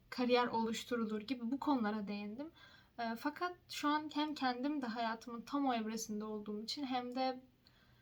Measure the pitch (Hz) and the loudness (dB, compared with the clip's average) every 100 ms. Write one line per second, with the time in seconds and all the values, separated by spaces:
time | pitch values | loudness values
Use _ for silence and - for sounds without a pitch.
0 | - - 240 247 240 226 226 220 - 233 | -8 0 4 6 6 2 2 -2 -2 0
1 | 214 214 214 247 233 277 294 269 208 214 | 0 -2 -2 -4 -2 0 2 4 2 0
2 | 202 208 208 226 320 - - - - - | -2 -4 -6 -8 -10 -12 -20 -20 -14 -4
3 | 233 233 294 294 359 359 - - 294 302 | -4 -2 -4 0 -2 -4 -10 -2 2 2
4 | 311 294 302 285 262 247 285 302 240 240 | 2 0 0 2 0 2 0 0 -2 0
5 | 226 220 240 233 - 285 269 240 214 220 | -2 -2 -6 -8 -2 2 4 4 0 -2
6 | - 208 214 214 208 208 226 294 262 254 | -2 -4 -4 -4 -4 -4 -4 -4 -2 0
7 | 247 247 262 254 - _ _ - - - | 0 0 0 0 -8 _ _ -20 -20 -20